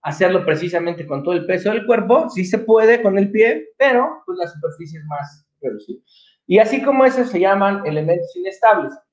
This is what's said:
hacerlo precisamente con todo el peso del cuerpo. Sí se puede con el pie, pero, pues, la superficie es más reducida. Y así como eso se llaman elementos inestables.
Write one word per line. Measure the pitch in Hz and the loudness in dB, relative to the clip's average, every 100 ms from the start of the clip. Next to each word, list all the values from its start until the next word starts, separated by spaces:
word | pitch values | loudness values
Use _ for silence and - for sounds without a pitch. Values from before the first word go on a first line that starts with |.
hacerlo | - 147 185 185 170 | -10 0 2 2 0
precisamente | 156 175 175 170 165 151 | -2 -2 -4 -4 -6 -8
con | 143 | -6
todo | 139 | -2
el | 175 170 | -4 -2
peso | 185 202 | -4 -2
del | 220 208 | -4 0
cuerpo. | 226 190 254 - | 0 4 2 2
Sí | 185 180 | -4 -4
se | 220 | -4
puede | - 220 220 233 | 4 4 6 4
con | 220 196 | 2 2
el | 196 | 0
pie, | 208 226 - - _ | 2 2 2 -6 _
pero, | 277 247 285 311 - | 2 2 0 -6 -12
pues, | 180 | -8
la | 170 | -8
superficie | - 160 156 165 156 | -8 -10 -10 -18 -16
es | 151 | -12
más | 147 143 - _ _ | -10 -10 -16 _ _
reducida. | 135 104 - - _ _ _ _ _ | -10 -8 -14 -18 _ _ _ _ _
Y | 185 | 2
así | 220 269 | 2 0
como | 277 269 262 | 0 2 2
eso | 262 240 | 2 -2
se | 180 | 0
llaman | 190 196 202 196 151 | 0 2 0 -2 -4
elementos | 151 156 175 170 180 | -4 -2 -2 -4 -10
inestables. | 190 - 226 208 - - _ | -12 2 4 4 0 -12 _